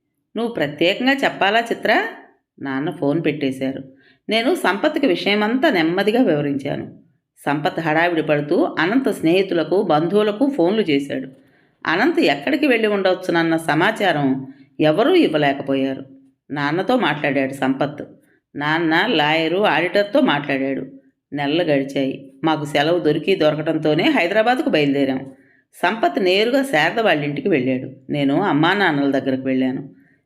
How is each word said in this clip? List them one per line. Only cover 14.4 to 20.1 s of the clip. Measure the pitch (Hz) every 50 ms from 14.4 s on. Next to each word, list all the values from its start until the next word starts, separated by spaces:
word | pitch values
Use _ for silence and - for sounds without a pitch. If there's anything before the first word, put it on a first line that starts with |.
| - - - - - _ _ -
ఎవరూ | 156 151 156 190 240 302 381
ఇవ్వలేకపోయారు. | 349 247 160 156 151 147 139 139 139 135 - 135 135 135 135 135 - - - - - _ _ _ _ _ -
నాన్నతో | 139 147 143 143 156 190 190 185 254
మాట్లాడాడు | 247 196 147 151 151 - 147 135 139 135 131 131
సంపత్. | - 135 131 131 - 147 147 147 - 127 - - - _ _ _ _ _ _ -
నాన్న | 143 147 151 156 170 170 156 160 170 196
లాయరు, | 240 240 156 147 151 160 165 160 160 170 196 214
ఆడిటర్తో | 180 147 156 170 180 175 202 202 202